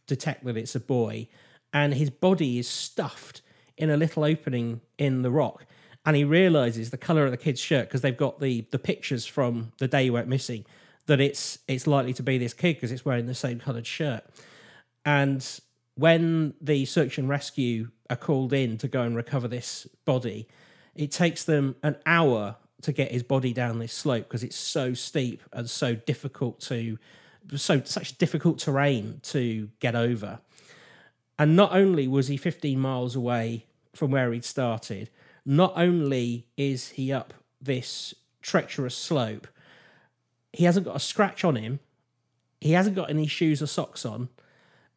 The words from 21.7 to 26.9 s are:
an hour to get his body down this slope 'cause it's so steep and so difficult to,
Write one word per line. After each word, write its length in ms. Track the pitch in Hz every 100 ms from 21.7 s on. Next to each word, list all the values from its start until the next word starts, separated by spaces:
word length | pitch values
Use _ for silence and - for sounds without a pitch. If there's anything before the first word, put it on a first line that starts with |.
| 127
an 140 | 151 143 -
hour 500 | 170 151 113 101 101 _ _
to 100 | -
get 180 | 143 135
his 120 | 123
body 280 | 120 131 127
down 280 | 120 120 113
this 120 | 113
slope 360 | - 147 120 -
'cause 140 | 117
it's 120 | 123 -
so 380 | - 156 127
steep 480 | 123 - 156 123 - -
and 180 | - 117
so 240 | - 131 117
difficult 640 | - 131 139 - 120 -
to, 360 | - 120 113